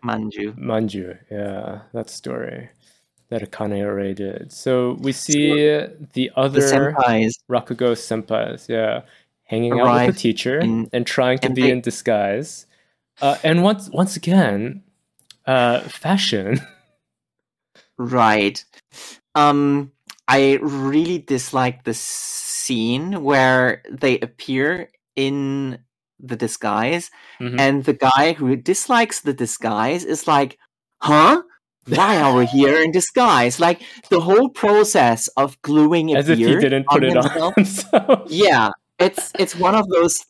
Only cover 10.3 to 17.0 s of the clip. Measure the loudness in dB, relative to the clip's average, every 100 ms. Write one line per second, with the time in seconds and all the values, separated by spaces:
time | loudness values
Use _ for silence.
10.3 | -2 -2 -2 -2 -2 -4 -6 -4 -2 0
11.3 | 0 -2 0 0 0 -4 -6 -2 0 0
12.3 | -4 -8 -14 -20 _ _ _ _ _ -2
13.3 | 0 2 2 2 0 -4 -2 -2 -2 0
14.3 | 2 2 0 -6 -10 -18 _ _ _ _
15.3 | _ -2 2 2 0 -4 -8 -2 0 0
16.3 | -4 -2 -4 -6 _ _ _